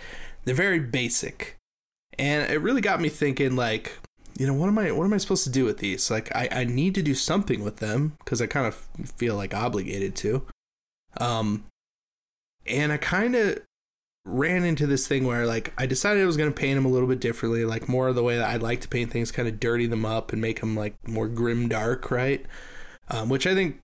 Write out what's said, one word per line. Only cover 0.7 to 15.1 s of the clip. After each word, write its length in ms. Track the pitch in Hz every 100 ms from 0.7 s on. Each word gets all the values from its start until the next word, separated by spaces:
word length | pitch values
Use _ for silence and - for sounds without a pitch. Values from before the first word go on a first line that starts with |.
| 175
basic. 760 | 131 127 120 - - - - - _ _ _ _ _ -
And 320 | 139 147 139
it 100 | 151
really 200 | 175 262
got 200 | 208 170
me 80 | 160
thinking, 480 | - 147 131 139 127
like, 420 | 117 110 - - - _ - -
you 80 | 135
know, 80 |
what 140 | 139 180
am 100 | 214
I, 140 | 185
what 120 | 107
am 80 | 185
I 60 | 208
supposed 260 | - 190
to 60 | -
do 140 | 131
with 140 | 123 104
these? 320 | 101 - -
Like, 240 | 110 -
I, 140 | 113 123
I 140 | 123
need 300 | 120 123 180 190
to 60 |
do 120 | 151
something 500 | 131 - 175 202 113
with 120 | 104 -
them 400 | 107 110 151 -
'cause 180 | - 117
I 40 | 117
kind 200 | 147 117
of 80 | - - - - -
feel, 180 | 120
like, 200 | 104 98
obligated 600 | 101 120 101 92 98 98 -
to. 300 | 104 127 - - _ _ _ _ _ -
Um, 480 | 120 113 107 104 - - _ _ _ _ _ _ _ _ -
and 260 | 127 151
I 60 | 147
kinda 640 | - 185 233 247 202 - - _ _ _ _ _
ran 400 | 92 123 156 180
into 220 | 175 156 147
this 220 | 135
thing 160 | -